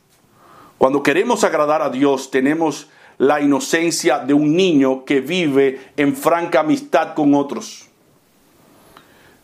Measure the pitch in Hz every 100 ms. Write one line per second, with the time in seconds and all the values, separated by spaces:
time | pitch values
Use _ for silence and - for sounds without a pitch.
0 | _ _ _ _ - - - - 131 143
1 | 143 151 240 220 190 156 147 156 143 127
2 | 139 131 - 135 135 160 160 143 - _
3 | - - 135 147 143 135 135 165 170 156
4 | 170 143 131 147 151 170 190 143 135 131
5 | - 139 135 185 160 135 135 131 - -
6 | 143 131 160 170 165 165 156 135 - 170
7 | 160 - 147 143 139 110 - - - _
8 | _ _ _ _ _ _ _ _ _ -
9 | - _ _ _